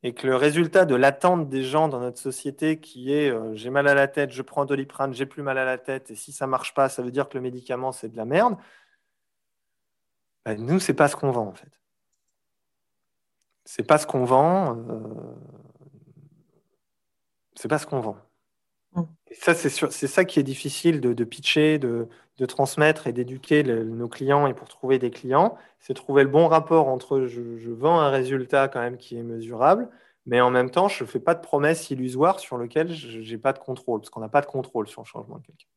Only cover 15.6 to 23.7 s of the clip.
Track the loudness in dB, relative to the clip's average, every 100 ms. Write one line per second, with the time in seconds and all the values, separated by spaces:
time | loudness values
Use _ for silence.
15.6 | -20 _ -20 _ _ _ -20 _ _ _
16.6 | _ _ _ _ _ _ _ _ _ -14
17.6 | -6 -6 -4 -6 -6 -10 _ _ _ _
18.6 | _ _ _ -8 -8 _ _ -2 0 2
19.6 | 0 -2 -4 -4 -2 0 2 2 0 -6
20.6 | -8 -2 0 2 0 -2 -4 -4 -2 2
21.6 | 4 2 0 -4 -6 -12 _ _ -6 0
22.6 | -2 2 2 2 -4 -4 -6 -8 2 2
23.6 | 2